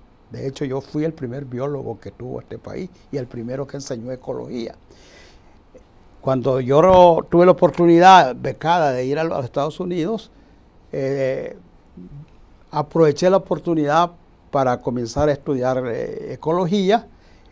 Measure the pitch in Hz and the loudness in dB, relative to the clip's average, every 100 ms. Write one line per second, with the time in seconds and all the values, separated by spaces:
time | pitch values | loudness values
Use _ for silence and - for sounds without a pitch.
0 | _ _ _ 123 131 135 143 135 131 151 | _ _ _ -12 -10 -8 -6 -8 -8 -6
1 | 156 160 123 131 135 120 139 143 117 113 | -6 -6 -10 -10 -10 -8 -6 -6 -10 -12
2 | - - 120 123 - 113 - 110 180 _ | -14 -16 -12 -12 -14 -16 -14 -12 -12 _
3 | - 143 123 120 117 131 135 143 135 123 | -12 -10 -10 -10 -10 -8 -10 -12 -12 -10
4 | 120 127 - 127 123 120 113 - _ - | -10 -12 -10 -12 -10 -10 -10 -14 _ -20
5 | - - - - _ _ _ - _ _ | -20 -20 -20 -20 _ _ _ -20 _ _
6 | _ - - 131 123 135 127 143 180 185 | _ -10 -4 -2 0 -2 2 4 6 8
7 | 180 160 - 170 180 175 175 170 170 170 | 8 6 2 4 4 4 2 4 4 8
8 | 185 185 139 123 131 127 156 175 151 127 | 10 8 6 0 -8 -6 -2 0 0 0
9 | 127 143 160 175 123 - 147 - 180 175 | -4 -4 -4 -4 -6 -4 -6 -6 -8 -4
10 | 160 220 - _ _ _ _ _ _ 143 | -4 -6 -10 _ _ _ _ _ _ -6
11 | 135 139 131 135 127 - _ _ _ - | -4 -2 -4 -4 -8 -14 _ _ _ -20
12 | 90 143 156 _ - _ _ 151 147 165 | -20 -20 -20 _ -20 _ _ -8 -4 2
13 | 156 147 180 190 190 165 170 160 147 156 | 2 4 2 2 0 -6 -2 -2 2 2
14 | 175 170 _ _ _ 143 131 123 - 123 | 0 -4 _ _ _ -2 0 -2 -4 -6
15 | 117 143 151 139 - 135 127 127 127 120 | -6 -2 -2 -2 -2 -2 -2 -2 -4 -6
16 | 113 - - 131 156 175 180 202 185 226 | -8 -10 -12 -10 -4 -2 0 0 0 0
17 | - _ _ _ _ | -2 _ _ _ _